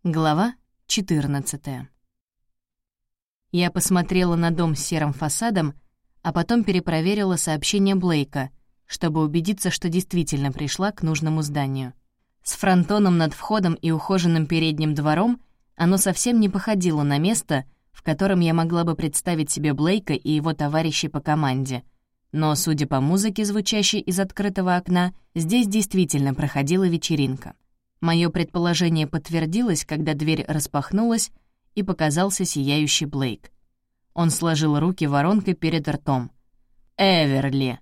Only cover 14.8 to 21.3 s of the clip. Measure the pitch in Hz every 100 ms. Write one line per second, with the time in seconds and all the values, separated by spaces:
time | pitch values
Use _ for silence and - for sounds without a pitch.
14.8 | 156 151 151 156 226 247 - _ _ -
15.8 | 170 190 190 175 240 233 202 196 226 208
16.8 | 180 151 143 143 175 226 - 143 131 _
17.8 | _ - - 147 196 180 170 165 165 170
18.8 | 170 160 160 - - 165 151 - 151 139
19.8 | 156 208 190 147 - 151 160 147 147 156
20.8 | 160 - - 190 -